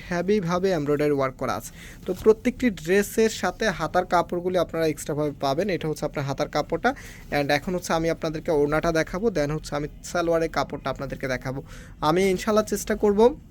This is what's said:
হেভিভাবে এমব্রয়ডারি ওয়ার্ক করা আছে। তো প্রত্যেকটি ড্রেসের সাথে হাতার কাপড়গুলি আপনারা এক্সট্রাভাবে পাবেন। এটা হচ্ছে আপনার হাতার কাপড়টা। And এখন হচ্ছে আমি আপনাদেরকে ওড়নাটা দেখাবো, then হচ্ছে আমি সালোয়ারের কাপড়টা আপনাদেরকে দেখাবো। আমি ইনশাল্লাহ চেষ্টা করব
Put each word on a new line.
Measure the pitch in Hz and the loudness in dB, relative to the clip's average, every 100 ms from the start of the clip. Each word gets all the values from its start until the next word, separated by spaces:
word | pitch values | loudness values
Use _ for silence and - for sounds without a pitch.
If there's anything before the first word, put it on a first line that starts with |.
| - | 0
হেভিভাবে | 175 175 214 170 180 190 | -2 2 2 2 2 2
এমব্রয়ডারি | 175 143 147 147 | 2 2 2 2
ওয়ার্ক | 143 131 127 | 2 0 -2
করা | 127 95 | -4 -4
আছে। | - - - - - | -6 -14 -18 -10 -6
তো | 185 | 2
প্রত্যেকটি | - 214 247 240 254 | 4 4 2 0 0
ড্রেসের | 185 156 196 202 - 220 | 0 0 2 2 2 2
সাথে | - 190 180 220 | 2 -4 -2 -2
হাতার | 160 156 180 180 | -2 0 0 2
কাপড়গুলি | 180 170 180 175 185 | 2 2 -2 0 0
আপনারা | 160 165 160 | 0 0 0
এক্সট্রাভাবে | 151 - 147 151 135 | 0 -4 -2 -2 -2
পাবেন। | 139 135 202 | 0 0 0
এটা | 165 160 | -2 -2
হচ্ছে | 151 151 | -4 -4
আপনার | - 139 | -4 -4
হাতার | 135 147 | -2 -2
কাপড়টা। | 151 147 165 240 277 - - - | -2 -2 0 0 -2 -6 -16 -4
And | 147 143 | -2 2
এখন | 147 165 180 | 0 0 -4
হচ্ছে | - | 0
আমি | 165 165 | 0 0
আপনাদেরকে | 156 165 156 160 | -2 -4 -4 0
ওড়নাটা | 156 147 151 170 | 2 2 2 2
দেখাবো, | 160 156 180 226 | 2 0 -2 -2
then | 175 143 | 0 0
হচ্ছে | 156 - 147 | -2 -4 -6
আমি | 147 - - | -6 -8 -4
সালোয়ারের | 180 170 165 165 | 0 2 2 2
কাপড়টা | 151 135 143 143 | 0 -2 -4 -6
আপনাদেরকে | 131 139 131 135 | -6 -6 -6 -4
দেখাবো। | 127 131 135 - - - - | -4 -4 -8 -10 -14 -16 -2
আমি | 151 170 196 | 2 4 4
ইনশাল্লাহ | 185 - 214 214 | 2 2 2 2
চেষ্টা | 202 - 214 | -2 -2 0
করব | 214 202 233 302 - | 2 6 6 4 -4